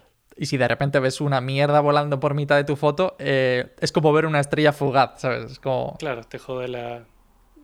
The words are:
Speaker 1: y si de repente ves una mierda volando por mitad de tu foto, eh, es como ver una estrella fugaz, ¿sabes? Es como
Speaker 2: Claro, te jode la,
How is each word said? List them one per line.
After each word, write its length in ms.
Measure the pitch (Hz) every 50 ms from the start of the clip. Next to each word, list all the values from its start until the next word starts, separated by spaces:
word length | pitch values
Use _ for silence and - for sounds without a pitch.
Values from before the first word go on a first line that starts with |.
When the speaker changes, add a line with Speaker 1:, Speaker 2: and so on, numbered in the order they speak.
| _ _ _ _ _ _ -
Speaker 1:
y 120 | - 156
si 100 | - 147
de 100 | 127 123
repente 320 | 117 113 - 143 139 143 139
ves 220 | 131 131 131 -
una 180 | 147 143 139 127
mierda 400 | 123 131 135 139 147 147 147 147
volando 400 | 147 147 143 147 147 147 143 131
por 140 | 151 147 143
mitad 220 | 147 143 143 147
de 80 | 143 143
tu 120 | 151 143
foto, 400 | - 151 147 143 160 190 - - -
eh, 560 | 143 139 139 131 131 127 127 123 - - _ -
es 120 | 170 -
como 200 | - 170 151 156
ver 140 | 147 156 160
una 140 | 156 156 143
estrella 340 | 139 143 - 151 151 147 143
fugaz, 480 | - 147 135 127 135 123 113 - -
¿sabes? 300 | - 131 117 120 113 117
Es 80 | 131 -
como 360 | - 135 127 123 127 123 - -
Speaker 2:
Claro, 240 | 160 143 123 117 110
te 160 | - - 123
jode 280 | - - 127 127 127
la, 380 | 127 123 120 120 120 120 120 117 _ _ _ _ _ _ _ _ _ _ -